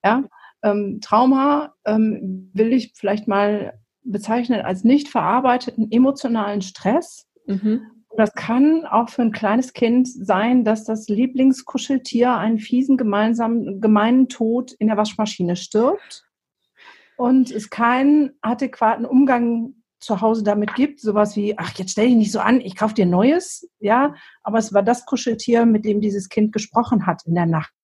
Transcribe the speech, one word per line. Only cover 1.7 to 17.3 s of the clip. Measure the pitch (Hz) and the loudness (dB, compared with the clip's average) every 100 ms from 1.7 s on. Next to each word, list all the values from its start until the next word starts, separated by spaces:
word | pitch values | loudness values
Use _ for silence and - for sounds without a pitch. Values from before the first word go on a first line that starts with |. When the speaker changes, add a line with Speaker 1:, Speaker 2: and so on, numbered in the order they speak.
| _ - | _ -2
Speaker 1:
ähm, | 214 220 - 190 190 185 | 0 0 -2 -8 -10 -10
will | 196 226 | -2 0
ich | 254 - _ | 0 -2 _
vielleicht | 196 208 214 | -4 -4 -2
mal | 196 208 208 - - _ _ | 0 0 -2 -6 -14 _ _
bezeichnen | 254 202 214 233 240 226 | -10 -8 -4 -4 -2 -2
als | - 185 | -2 0
nicht | 226 285 285 | 2 2 0
verarbeiteten | 240 165 240 262 247 - - 214 | -4 0 0 0 -2 -4 -6 -2
emotionalen | 226 262 277 254 226 208 202 | 2 2 0 -4 -4 -2 -6
Stress. | 190 - 190 285 339 - _ _ - | -8 -6 -2 -2 -2 -18 _ _ -8
Speaker 2:
Mhm. | 196 214 226 - _ _ | -4 -2 -2 -6 _ _
Speaker 1:
Und | - | -2
das | 214 | 0
kann | - - 240 294 320 311 | -2 -4 2 4 2 0
auch | 214 233 | -2 0
für | - | -2
ein | 233 | -2
kleines | 214 208 220 254 | -2 -2 0 -2
Kind | - 226 247 247 | -2 0 2 0
sein, | - 202 190 226 254 214 | -4 -2 0 2 2 2
dass | 220 | -2
das | 220 220 220 | -4 -8 -4
Lieblingskuscheltier | 208 262 254 262 262 - - - 269 262 233 247 233 | -2 -2 2 2 2 -4 -8 -4 -4 -2 0 0 2
einen | 214 220 | 0 -2
fiesen, | - 247 269 262 | 0 -2 2 0
gemeinsamen, | 220 202 220 233 226 233 196 196 | 2 0 0 0 0 -2 -4 -2
gemeinen | 220 208 214 254 254 | 2 4 4 4 2
Tod | - 226 240 254 - | 0 -2 -2 -4 -4
in | 220 | -2
der | 214 | 0
Waschmaschine | 214 - 214 - 175 175 | -2 -4 -6 -2 -4 -4
stirbt | - 214 247 403 - - _ _ _ _ _ _ - - _ - | -2 0 0 -2 -8 -20 _ _ _ _ _ _ -20 -20 _ -4
und | 247 | 2